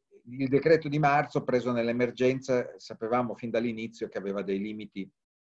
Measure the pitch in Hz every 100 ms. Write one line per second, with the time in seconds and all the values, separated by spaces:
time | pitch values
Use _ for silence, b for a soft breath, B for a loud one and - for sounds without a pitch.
0 | _ - 117 127 135 135 151 160 156 147
1 | 147 147 147 143 - 123 117 120 117 120
2 | 123 120 127 131 131 127 - 95 - 107
3 | 110 120 120 104 117 113 120 110 113 -
4 | 107 104 98 98 95 98 107 107 104 101
5 | 95 _ _ _